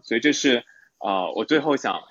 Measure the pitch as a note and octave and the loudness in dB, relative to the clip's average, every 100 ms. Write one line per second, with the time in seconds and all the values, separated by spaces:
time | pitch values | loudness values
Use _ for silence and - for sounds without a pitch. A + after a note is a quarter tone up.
0 | - A2+ C#3+ C#3 C#3+ A#2+ - - _ - | -4 0 2 2 2 2 -2 -20 _ -10
1 | G#2 F#2+ F2 G#2 G#2+ D3+ D3+ C#3 A2 F2+ | -4 -2 -2 -4 0 0 2 -2 -2 -6
2 | - | -8